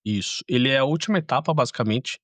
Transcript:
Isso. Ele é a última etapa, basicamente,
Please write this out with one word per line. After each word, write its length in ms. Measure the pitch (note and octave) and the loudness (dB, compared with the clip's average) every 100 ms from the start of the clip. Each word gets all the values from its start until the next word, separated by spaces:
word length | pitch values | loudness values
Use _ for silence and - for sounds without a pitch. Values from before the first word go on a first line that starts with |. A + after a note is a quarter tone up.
Isso. 400 | G#2+ G#2 F#2 - - | -4 -4 -4 -8 -2
Ele 220 | B2 B2+ | 0 2
é 100 | C3+ | 2
a 60 | |
última 320 | C3+ D#3 - G3+ | 2 0 0 -2
etapa, 380 | D#3 F#3 E3 | 0 0 2
basicamente, 640 | D#3 B2 - G#2+ A2 - - | 2 0 0 0 0 -2 -8